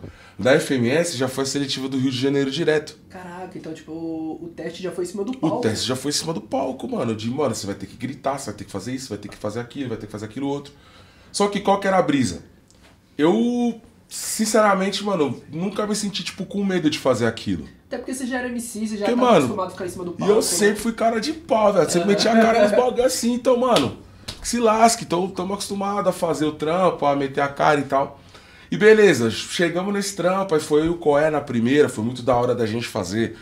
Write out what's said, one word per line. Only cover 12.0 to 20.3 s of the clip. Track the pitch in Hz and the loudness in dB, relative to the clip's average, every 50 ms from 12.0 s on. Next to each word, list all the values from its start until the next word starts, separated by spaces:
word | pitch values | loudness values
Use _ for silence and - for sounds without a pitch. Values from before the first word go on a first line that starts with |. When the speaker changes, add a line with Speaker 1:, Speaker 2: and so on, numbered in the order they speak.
| 165 | 4
Speaker 1:
brisa? | 147 139 139 123 98 82 - - - - _ _ _ _ _ _ - _ _ _ _ _ | 2 2 2 2 0 -2 -6 -14 -20 -20 _ _ _ _ _ _ -20 _ _ _ _ _
Eu, | - 143 165 190 220 233 240 240 240 240 240 226 226 - - _ _ _ - | 0 2 4 4 4 2 0 0 0 0 -2 -2 -4 -10 -20 _ _ _ -16
sinceramente, | - - - - - - 220 214 - 226 214 208 196 190 190 202 196 - 202 | -12 -10 -8 -6 -4 -2 -2 2 4 4 4 4 4 2 2 0 -2 -4 -2
mano, | 208 196 175 147 135 120 - - - | -2 0 0 0 0 -2 -6 -10 -10
nunca | 139 160 180 208 196 - 214 | -8 -6 -4 -4 -4 -4 -4
me | 208 214 | -2 -2
senti, | 202 - 202 - - 175 | -2 -4 -4 -6 -6 -8
tipo, | - - - 190 | -8 -8 -10 -10
com | - - 196 202 | -6 -4 -2 -2
medo | 196 185 180 156 151 | 0 0 2 2 0
de | 151 - | 0 0
fazer | - 139 127 107 120 | 2 2 2 2 2
aquilo. | 113 113 - - 107 95 80 73 - - - _ | 0 -2 -2 -4 -4 -4 -4 -6 -10 -16 -20 _
Speaker 2:
Até | - - 240 | -12 -10 -10
porque | - - 262 | -8 -8 -8
você | - 269 | -8 -6
já | 233 262 254 | -4 -4 -4
era | 240 247 | -4 -6
M | 240 240 | -6 -8
C, | 226 - - 208 | -8 -8 -8 -6
você | 220 214 220 | -6 -4 -4
já | 196 202 | -2 -2
Speaker 1:
Porque, | 202 240 | 0 2
Speaker 2:
tá | |
Speaker 1:
mano, | 247 254 247 330 156 | 4 4 6 6 6
Speaker 2:
acostumado | 139 117 107 104 110 - | 4 2 0 -4 -6 -6
a | |
ficar | - - 196 | -6 -8 -8
em | 180 | -8
cima | - 185 180 | -8 -8 -10
do | 175 | -10
Speaker 1:
e | 170 | -8
Speaker 2:
palco, | - 156 185 | -2 2 2